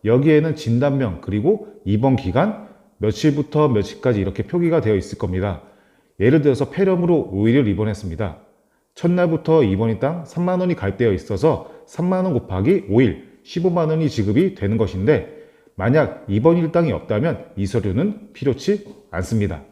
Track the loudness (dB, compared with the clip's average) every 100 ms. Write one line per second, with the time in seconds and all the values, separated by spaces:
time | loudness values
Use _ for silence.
0 | 4 4 6 4 2 -4 -2 0 2 0
1 | -2 -4 -4 0 0 0 -4 -12 -2 0
2 | 2 2 0 0 0 -2 -14 -20 _ _
3 | -4 0 0 0 -2 0 2 2 -2 -4
4 | -2 0 -2 -4 -4 -2 0 0 2 0
5 | -2 -8 -6 -2 -4 -6 -12 _ _ _
6 | _ 0 2 4 2 0 -2 0 0 2
7 | 2 0 0 0 2 2 2 0 -2 -4
8 | -8 -6 -8 -8 _ _ _ _ _ -4
9 | -2 0 0 0 2 2 4 2 0 0
10 | -2 -4 -8 -4 -2 0 -2 -2 -4 0
11 | 0 0 -4 0 0 0 -6 -20 -16 -4
12 | -2 0 0 -2 -2 -2 2 0 2 2
13 | 2 0 -12 _ -10 -2 0 0 0 0
14 | 0 0 0 2 0 0 -2 0 -2 0
15 | 0 0 0 -16 -20 _ _ -4 2 2
16 | 2 -4 -4 2 4 4 2 0 0 -2
17 | -2 -2 0 -4 -10 -6 -4 -2 -2 0
18 | -2 -4 -16 -4 -4 -2 -2 -4 -4 -20
19 | _ -8 -2 -2 -2 -4 -12